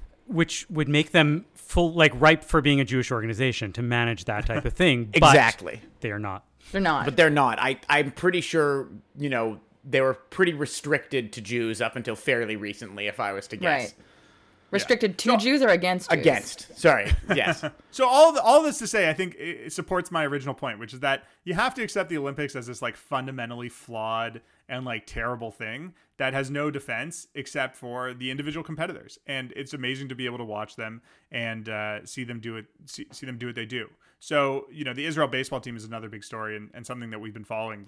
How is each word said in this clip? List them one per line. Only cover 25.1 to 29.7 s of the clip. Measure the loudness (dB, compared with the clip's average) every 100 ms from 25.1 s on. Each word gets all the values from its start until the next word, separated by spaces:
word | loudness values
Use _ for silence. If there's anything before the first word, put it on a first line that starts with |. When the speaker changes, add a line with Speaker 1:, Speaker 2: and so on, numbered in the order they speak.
| -6 -6 -6 -8
Speaker 4:
thing | -10 -10 -10 -14 -20 _ -4
that | -2
has | -2 -4
no | -2 -4
defense | -4 -6 -8 -8 -12 -14
except | -14 -8 -6 -6 -6
for | -10 -8 -8
the | -8 -8
individual | -6 -6 -8
competitors. | -8 -8 -8 -8 -16 -20 -10
And | -10 -8 -12
it's | -10